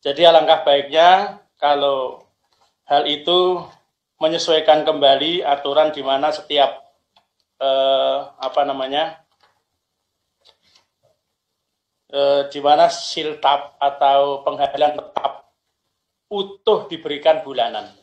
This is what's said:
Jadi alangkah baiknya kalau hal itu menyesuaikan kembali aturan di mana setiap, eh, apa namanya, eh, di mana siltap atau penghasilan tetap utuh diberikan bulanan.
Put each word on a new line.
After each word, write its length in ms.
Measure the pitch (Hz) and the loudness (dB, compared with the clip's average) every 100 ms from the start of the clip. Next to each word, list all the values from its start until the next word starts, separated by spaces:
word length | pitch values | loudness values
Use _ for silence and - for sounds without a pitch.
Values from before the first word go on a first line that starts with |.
Jadi 160 | 147 139 | -6 2
alangkah 440 | 170 165 156 160 156 | 6 6 4 2 4
baiknya 720 | 143 139 156 170 185 202 - _ _ | 0 2 4 6 4 2 -10 _ _
kalau 720 | 147 143 139 135 127 - _ _ _ _ _ _ | -2 0 0 -2 -6 -10 _ _ _ _ _ _
hal 240 | _ 143 147 | _ 0 0
itu 560 | 147 147 175 180 180 165 _ _ _ _ _ | -4 0 0 2 -2 -8 _ _ _ _ _
menyesuaikan 640 | 160 165 - 160 156 156 | -2 -2 0 0 4 2
kembali 560 | 151 147 139 135 151 175 | 2 2 4 4 0 -4
aturan 480 | 147 143 143 147 156 147 | -2 -2 0 0 0 -2
di 80 | |
mana 240 | 135 135 151 | -4 -2 -2
setiap, 520 | 147 - 143 139 - - _ _ _ _ _ _ _ | -4 -4 0 0 -2 -20 _ _ _ _ _ _ _
eh, 580 | 135 135 135 135 135 135 143 - | -2 0 2 0 0 -4 -8 -10
apa 240 | 131 151 | -6 -2
namanya, 560 | 143 135 131 143 160 - _ _ _ _ _ _ _ _ _ _ _ _ _ _ _ _ _ _ _ _ _ _ _ _ _ _ _ _ _ | -2 -4 -4 -4 -4 -8 _ _ _ _ _ _ _ _ _ _ _ _ _ _ _ _ _ _ _ _ _ _ _ _ _ _ _ _ _
eh, 400 | 139 139 143 139 | -2 0 0 -2
di 120 | 143 | -4
mana 280 | 143 151 170 | 2 4 4
siltap 920 | - - - 156 151 151 143 - _ | 0 -10 -8 -8 -2 0 0 -4 _
atau 640 | 143 143 139 139 143 139 | -4 0 2 2 0 -2
penghasilan 480 | - 139 139 139 147 - | -6 -4 -4 0 -2 -2
tetap 560 | - - - - _ _ _ _ _ _ _ _ _ | -10 -6 -6 -8 _ _ _ _ _ _ _ _ _
utuh 600 | 202 196 - - 214 - | -8 -8 -6 0 0 -2
diberikan 520 | 160 151 147 160 156 | -12 -10 -2 0 0
bulanan. 440 | 139 127 117 110 104 _ | -2 -6 -4 -6 -14 _